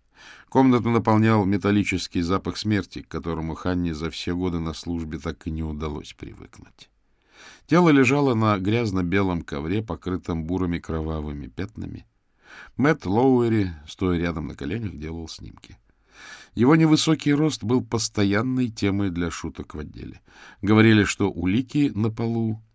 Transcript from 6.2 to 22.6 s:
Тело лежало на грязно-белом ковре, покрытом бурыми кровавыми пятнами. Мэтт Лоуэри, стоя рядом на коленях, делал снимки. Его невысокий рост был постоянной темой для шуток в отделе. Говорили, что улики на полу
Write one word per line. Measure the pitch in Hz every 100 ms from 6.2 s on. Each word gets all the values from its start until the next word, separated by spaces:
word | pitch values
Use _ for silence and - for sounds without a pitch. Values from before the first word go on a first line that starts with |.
| - - - - - _ - _ _ _ _ _ - - -
Тело | 160 170
лежало | 143 123 143 139
на | 113 110 101
грязно-белом | 95 113 117 92 87 98 98 85
ковре, | 76 71 78 101
покрытом | 110 80 92 90 - 85
бурыми | 80 90 90 85
кровавыми | - 80 78 78 76 71 65
пятнами. | - 98 92 90 - - _ _ _ _ - - -
Мэтт | 139 156 90
Лоуэри, | 104 135 127 117 110 95 78 76
стоя | - 92 85
рядом | 85 80 73
на |
коленях, | - 67 113 104 78
делал | 78 82 80
снимки. | - - - - - _ _ _ - - - -
Его | - 120 160
невысокий | 160 151 - 160 147
рост | 143 156 135
был | 104 123
постоянной | 110 113 - - 101 101 127 127 123
темой | 113 101 98 98
для | 85 85
шуток | - 80 - 82
в | 76
отделе. | 76 - - - _ - - -
Говорили, | 95 107 113 107
что | 98 - 101
улики | - 92 104 110 151 143
на | 101 113
полу | 110 117 117 113 107